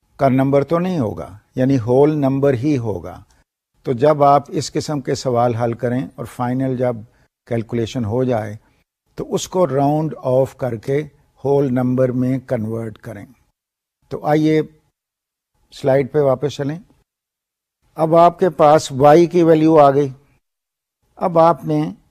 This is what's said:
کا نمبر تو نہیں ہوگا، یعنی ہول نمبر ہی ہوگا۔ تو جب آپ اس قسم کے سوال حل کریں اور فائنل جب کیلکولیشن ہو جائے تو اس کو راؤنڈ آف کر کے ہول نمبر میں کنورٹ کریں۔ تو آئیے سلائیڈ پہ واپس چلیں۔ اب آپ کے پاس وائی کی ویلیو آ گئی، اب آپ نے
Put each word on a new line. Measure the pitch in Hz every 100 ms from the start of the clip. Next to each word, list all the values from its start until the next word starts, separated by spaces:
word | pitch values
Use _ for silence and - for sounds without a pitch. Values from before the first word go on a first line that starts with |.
| _ -
کا | 135
نمبر | 131 135 139
تو | 139 165
نہیں | 185 180
ہوگا، | 110 82 71 98 _
یعنی | - 127 139 113
ہول | 127 147 156
نمبر | 139 135 143 123
ہی | 143 143
ہوگا۔ | 117 95 87 87 - _ _ _ _ _ -
تو |
جب | 123 147 151
آپ | 143 143 -
اس | 175 135
قسم | 160 - 95
کے | -
سوال | 139 135 120 123
حل | 117 120 117
کریں | 123 123
اور | - - 120
فائنل | - 123 127 131 127
جب | 123 120 107 _ _ _ _
کیلکولیشن | 117 107 120 113 135
ہو | 107 120
جائے | 127 120 107 107 _ _ _ _ _ -
تو | -
اس | 208 -
کو | 185 175
راؤنڈ | 135 143 151 156 139 135
آف | 127 131 -
کر | 127 113 117
کے | 139 151 _ _ _
ہول | 135 143 143
نمبر | 123 127 127 131 127
میں | 127 131 127
کنورٹ | 123 110 113 113 107
کریں۔ | 120 104 92 _ _ _ _ _ _ _ _
تو | - 160
آئیے | 151 156 156 147 _ _ _ _ _ _ _ _ _ _
سلائیڈ | - 143 135 127
پہ | 151
واپس | 143 127 143 -
چلیں۔ | 143 160 - _ _ _ _ _ _ _ _ _ _ -
اب | 160 165
آپ | 170 170
کے | 185
پاس | - 156 156 -
وائی | 135 147 156 170
کی | 170
ویلیو | 165 160 156 160
آ | 143
گئی، | 139 139 131 _ _ _ _ _ _ _ _ _ -
اب | 175 165
آپ | 165 165
نے | 156 151 156 202 _